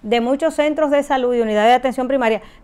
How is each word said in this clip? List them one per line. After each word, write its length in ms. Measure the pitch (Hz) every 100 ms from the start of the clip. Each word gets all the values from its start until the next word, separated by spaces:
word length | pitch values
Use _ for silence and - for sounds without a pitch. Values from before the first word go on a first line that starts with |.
| 214
de 140 | 240
muchos 340 | 233 277 330
centros 380 | 302 302 302 302
de 100 | 285
salud 320 | 285 269 247
y 60 | 240
unidades 300 | 226 208 214
de 40 |
atención 320 | 247 254 240 254
primaria, 340 | 277 233 214 - -